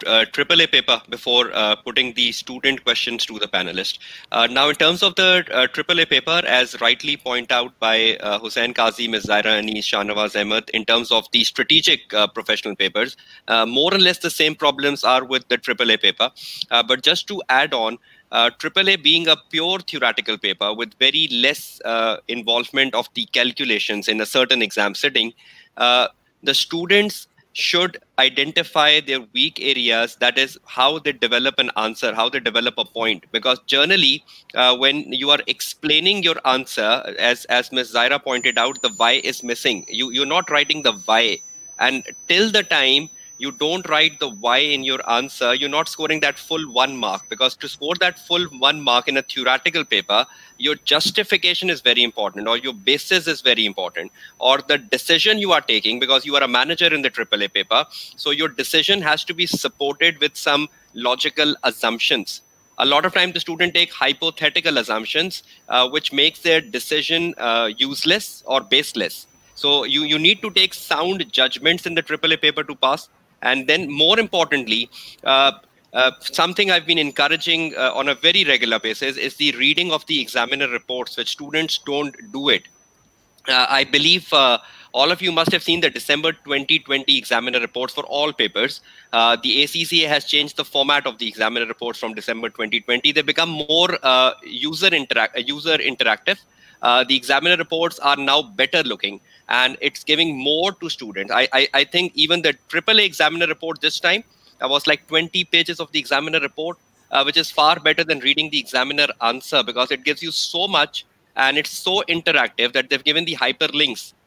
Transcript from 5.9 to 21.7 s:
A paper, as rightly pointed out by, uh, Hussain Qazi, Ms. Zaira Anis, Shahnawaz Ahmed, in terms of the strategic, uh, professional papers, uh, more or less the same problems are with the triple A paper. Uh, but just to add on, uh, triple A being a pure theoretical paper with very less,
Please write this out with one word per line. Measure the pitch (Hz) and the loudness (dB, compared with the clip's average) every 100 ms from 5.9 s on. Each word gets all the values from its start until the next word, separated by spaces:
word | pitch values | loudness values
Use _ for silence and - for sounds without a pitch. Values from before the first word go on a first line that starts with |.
| 170 | 0
A | 165 | 2
paper, | 135 160 170 - | 0 0 0 2
as | 127 123 - | 2 2 0
rightly | 117 123 - 143 | 0 0 -2 -6
pointed | 127 123 117 | -4 -4 -2
out | 123 123 - | -2 -2 -2
by, | 113 113 113 - | 0 2 2 0
uh, | 104 104 | -2 -4
Hussain | 110 127 120 | -4 -2 -2
Qazi, | 120 113 110 117 | 0 0 0 -2
Ms. | 110 98 | -2 0
Zaira | 104 107 107 | 2 2 0
Anis, | 107 107 - | 0 -4 -2
Shahnawaz | 107 101 104 104 104 | -2 -2 -2 -2 -2
Ahmed, | 104 110 - | -2 -2 -2
in | 113 107 | -4 0
terms | 117 117 | 0 2
of | 113 - | -2 0
the | 120 | 0
strategic, | 113 - 123 160 156 147 - 107 | 0 -2 0 2 2 0 0 0
uh, | 104 | 0
professional | - 104 107 110 98 | -2 -4 -2 -2 -2
papers, | 95 107 127 - - - - | -2 0 -4 -6 -20 -12 -2
uh, | 113 | 0
more | 113 131 160 | 2 2 2
or | 190 | 4
less | 185 175 | 2 2
the | 170 | -2
same | - 156 156 | 0 0 2
problems | 147 135 143 143 | 0 2 0 0
are | 127 127 | 2 2
with | 127 131 - | 2 -4 -2
the | 120 | -2
triple | - 117 117 | -2 0 2
A | 110 | 4
paper. | 98 - 120 - - - - | 2 2 0 -4 -12 -10 -2
Uh, | 117 | 0
but | 117 127 | 2 0
just | 151 180 - | 0 0 -2
to | 196 - | -6 0
add | 131 156 135 | 2 2 0
on, | 110 117 _ _ - | -2 -6 _ _ -4
uh, | 117 117 - | 2 2 0
triple | 156 190 190 | -4 0 2
A | 190 | 2
being | 147 165 165 | 4 4 4
a | 156 - | 0 -2
pure | 160 170 190 | -4 -2 -4
theoretical | - 160 123 113 110 107 | -6 -2 0 0 -4 -4
paper | 101 92 104 | -4 -2 -4
with | 107 113 - | -4 -8 0
very | 131 151 156 | 2 2 0
less, | 120 131 147 - | 0 0 0 -6